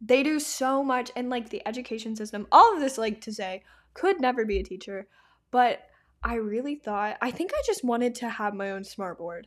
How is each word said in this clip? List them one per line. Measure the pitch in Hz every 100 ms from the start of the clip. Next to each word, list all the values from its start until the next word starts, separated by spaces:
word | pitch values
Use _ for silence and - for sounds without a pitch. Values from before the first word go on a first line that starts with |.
They | 220 254
do | 277 302
so | 294 - 262 269
much, | 277 254 247 -
and, | 247
like, | 247 220
the | - -
education | 233 247 226 220 220
system, | 214 208 202
all | 285 440
of | 381
this, | 277 262
like, | 226 214
to | -
say, | 214 190 190 - - _
could | - 359 381
never | 254 254 220
be | 196
a |
teacher, | 196 185 - 196 202 _ _ _ _
but | 247 247 - - _ _ _
I | - 233
really | 214 214 277
thought, | 294 226 202 208 -
I | 254
think | 247 359
I | 587 539
just | 392
wanted | 247 233 247 240
to | 240
have | 220 214 202
my | 196
own | 196
smartboard. | 196 - 190 165 170 170